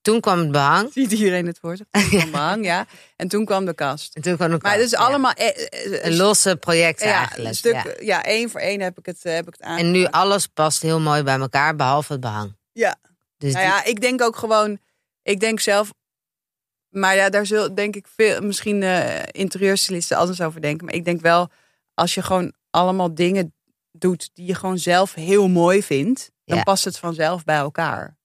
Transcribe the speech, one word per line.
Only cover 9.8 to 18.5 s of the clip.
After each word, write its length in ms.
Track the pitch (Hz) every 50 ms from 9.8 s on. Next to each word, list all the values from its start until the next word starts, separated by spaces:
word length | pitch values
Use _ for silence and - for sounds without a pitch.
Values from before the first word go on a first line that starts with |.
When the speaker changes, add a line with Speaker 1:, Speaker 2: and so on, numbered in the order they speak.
| 170 170
Speaker 1:
nu 80 | 175 185
Speaker 2:
aangepakt. 160 | 185 - -
Speaker 1:
alles 320 | 160 185 196 196 202 -
past 360 | - _ - 156 156 147 - -
heel 180 | 160 160 160
mooi 220 | 160 156 147 151 147
bij 160 | 135 135 135
elkaar, 380 | 135 131 - 139 143 156 160
behalve 360 | 151 139 127 135 147 147 - 151
het 80 | 135
behang. 360 | 127 120 107 107 107 101 101 _ _ _ _
Speaker 2:
Ja. 240 | 226 226 190 - _ _ _ _ _ _ _ _ _
Speaker 1:
Dus 140 | - 143 135
Speaker 2:
Nou 120 | 180 190
Speaker 1:
die 100 | 185 190
Speaker 2:
ja, 100 | 196 -
ik 160 | - 240 208
denk 220 | 208 247 254 254 240
ook 140 | 233 226
gewoon, 420 | - - 226 220 214 214 208 208 196 _ _ _ _ _ _ _ _ _
ik 180 | - 202 196
denk 200 | 202 220 226 214
zelf, 300 | - - 202 202 214 208 - _ _ _ _ _ _ _ _ _ _ _ _ _ _ _ _ _ _ _
maar 280 | _ 196 196 190 190
ja, 120 | 190 196 196
daar 160 | 190 202 208
zul, 280 | 190 214 214 208 160 190
denk 220 | 190 202 208 208
ik 100 | 202 190 _ _
veel, 240 | _ 226 214 190 - 185
misschien, 400 | 208